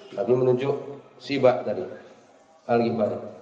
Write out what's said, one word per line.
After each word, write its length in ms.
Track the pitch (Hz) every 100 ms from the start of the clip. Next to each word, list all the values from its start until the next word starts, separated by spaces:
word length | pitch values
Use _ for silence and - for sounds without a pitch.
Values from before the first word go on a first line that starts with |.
| -
Nabi 180 | 101 101
menunjuk 420 | 127 127 123 139 - - - - -
Siba 480 | - 139 127 - 107
tadi. 180 | 95 90 - - - - - _ - -
Al-Ghifari. 500 | 120 120 110 104 92 - -